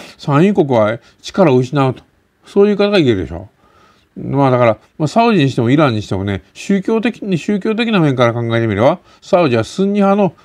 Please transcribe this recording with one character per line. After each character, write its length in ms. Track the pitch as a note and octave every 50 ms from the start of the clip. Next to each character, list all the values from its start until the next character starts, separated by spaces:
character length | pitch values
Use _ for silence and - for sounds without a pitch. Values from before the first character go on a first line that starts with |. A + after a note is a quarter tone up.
| - - - -
産 160 | - - C#3
油 180 | C#3+ F3 G3+ G3+
国 180 | G3+ E3 C3+ C3
は 240 | A2+ G#2+ G#2 A2+ - _ - _ _ -
力 280 | - - - - D#3
を 60 | B2+ B2+
失 320 | B2+ B2 - D3 C3+ C3
う 40 | -
と。 80 | - - _ _ _ _ _ _ _ _
そ 160 | - - G3+
う 80 | G3+ G#3
い 40 | G#3
う 40 | F#3+
言 100 | G3+ G3+
い 20 |
方 20 |
が 80 | G#3 G3
言 80 | D#3 B2+
え 40 | A2+
る 60 | F#2+ E2+
で 40 | -
し 40 |
ょ 180 | E2+ E2 G2+ -
う。 100 | _ _ _ _ _ _ _ _ _ _ _ _ - -
ま 260 | - B2 C3 C#3 C#3 C3+
あ 40 |
だ 60 | B2+ B2
か 80 | B2
ら、 120 | A#2 G#2 - _ _ _ -
ま 80 | D#3+
あ、 20 | C#3+
サ 180 | - A3 A#3
ウ 80 | A#3+ A3
ジ 80 | F3+
に 80 | C#3 C#3
し 60 | A#2+
て 60 | -
も 80 | A#2 A#2
イ 80 | C3 D3+
ラ 120 | D#3+ C3+
ン 40 | A2+
に 80 | G#2+
し 60 | G2 -
て 60 | G#2+
も 100 | F#2+ G2
ね、 180 | G2+ G2+ F#2 - _ _
宗 280 | - - - G3 G3
教 180 | F#3 - A3+ A3+
的 220 | G#3 B3 G#3 -
に、 160 | - G#3 F#3 D3
宗 240 | - - G#3 G3
教 120 | - A3 A3
的 160 | G#3 A#3+ A3+
な 120 | A3 F#3+
面 160 | D#3+ D3 C3 B2
か 100 | B2 A#2
ら 60 | A2+
考 100 | A#2+ A#2 A2+ A2+ A#2
え 20 |
て 80 | A#2 A2+
み 80 | G2+
れ 60 | F#2+
ば、 180 | A2+ C#3 E3+ F#3 _ _ - _
サ 200 | _ - - F3+
ウ 80 | F3 C#3
ジ 60 | A#2+
は 80 | F#3+ -
ス 220 | - - - F#3+
ン 80 | G3+ G3+
ニ 80 | G#3
派 200 | G3 G3 G3 G#3
の 120 | G3+ F3 - _ _